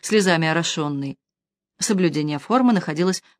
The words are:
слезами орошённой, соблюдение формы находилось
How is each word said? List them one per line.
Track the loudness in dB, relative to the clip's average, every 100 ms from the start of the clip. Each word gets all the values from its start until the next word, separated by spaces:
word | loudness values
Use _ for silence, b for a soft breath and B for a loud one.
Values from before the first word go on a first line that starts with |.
слезами | 0 2 4 2 2
орошённой, | 0 -2 -4 -4 -6 -8 -12 _ _ _ _ _ -8
соблюдение | -2 0 0 0 -4 -4
формы | -2 2 4
находилось | 2 -2 -2 -2 -2 _